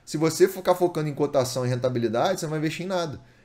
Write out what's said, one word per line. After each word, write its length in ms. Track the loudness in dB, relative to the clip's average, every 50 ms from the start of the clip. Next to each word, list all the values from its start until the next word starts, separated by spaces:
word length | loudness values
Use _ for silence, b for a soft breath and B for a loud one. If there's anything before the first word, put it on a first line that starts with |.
| B
se 120 | -8 -2
você 320 | 0 0 0 6 6 4 4
ficar 260 | 4 0 0 0 2
focando 340 | 4 2 0 0 -2 -4 -4
em 60 | -2
cotação 500 | -2 -2 2 2 0 0 0 -2 -2 -2
e 40 | -2
rentabilidade, 720 | -2 0 0 0 0 0 0 0 2 0 0 0 0 -2
você 60 | -4
não 40 | -4
vai 80 | -4 -2
investir 260 | -2 -4 -4 -6 -6
em 40 | -4
nada. 320 | -4 -2 -4 -4 -8 -12 b b b b